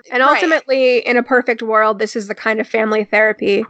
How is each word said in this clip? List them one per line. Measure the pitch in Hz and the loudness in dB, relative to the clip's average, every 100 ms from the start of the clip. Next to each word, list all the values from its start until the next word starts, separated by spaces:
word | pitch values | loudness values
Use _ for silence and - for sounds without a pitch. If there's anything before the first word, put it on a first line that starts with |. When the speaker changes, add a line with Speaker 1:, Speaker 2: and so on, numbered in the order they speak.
| - | -6
Speaker 1:
And | 247 | 0
Speaker 2:
Right. | 269 269 | 2 2
Speaker 1:
ultimately, | 330 320 - 262 254 247 | 0 -2 0 0 2 2
in | - 240 | 0 -2
a | |
perfect | 233 254 254 233 | 2 0 0 -4
world, | 220 220 220 208 | 0 0 2 0
this | 214 240 | -4 -6
is | 202 | -8
the | 214 | -6
kind | 226 220 | -4 -4
of | 220 | -4
family | 226 220 214 | -2 0 -2
therapy | 208 208 220 214 - 202 220 | 0 2 2 0 -2 -2 -4